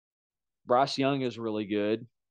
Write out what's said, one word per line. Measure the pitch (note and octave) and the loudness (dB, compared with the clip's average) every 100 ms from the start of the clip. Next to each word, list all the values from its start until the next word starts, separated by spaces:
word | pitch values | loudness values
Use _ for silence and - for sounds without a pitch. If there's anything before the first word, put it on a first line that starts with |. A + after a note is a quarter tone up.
| _ _ _ _ _ _ - | _ _ _ _ _ _ 0
Bryce | B2 C3+ - | 2 2 0
Young | C3+ C#3 | 0 0
is | B2+ A2+ | -2 -4
really | A2+ G#2+ | -6 -4
good. | G2+ G#2 G#2 A#2 A#2+ _ _ | -2 0 0 -2 -4 _ _